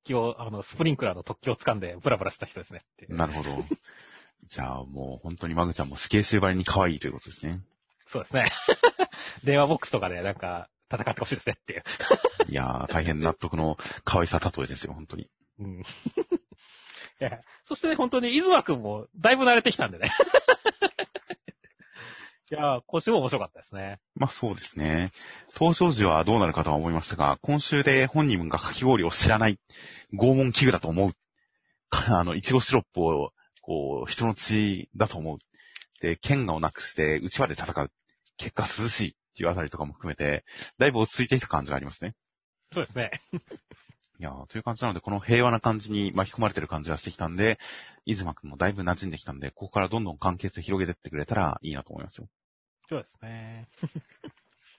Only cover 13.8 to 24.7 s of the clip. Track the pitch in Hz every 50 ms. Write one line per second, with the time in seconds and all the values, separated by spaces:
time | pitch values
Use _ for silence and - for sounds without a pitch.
13.8 | - - - - - - - 95 85 80 - 80 - 90 - - 67 - 67 -
14.8 | - 73 73 76 80 - - 76 - - _ _ _ _ _ - 101 98 92 90
15.8 | 90 - - - - - - - - - 370 - _ _ - _ _ - - -
16.8 | - - - - - - _ - 135 123 - - - _ - - _ - 302 -
17.8 | - 320 311 - - 247 269 254 240 240 247 294 359 381 370 285 - - 156 123
18.8 | 107 104 104 107 110 - - - 165 220 254 262 269 247 240 233 226 254 - -
19.8 | - - - - - - 855 855 554 349 - 539 - - 508 - - 440 - -
20.8 | 403 370 - - 392 - - - - - 349 - _ - - _ _ - _ _
21.8 | - _ - - - - - - - - _ _ _ - 151 151 147 143 135 123
22.8 | - - - 165 - - 226 196 135 127 - 123 101 - - - - - - 98
23.8 | 95 98 101 - _ _ - - 139 131 - - - 113 98 - - -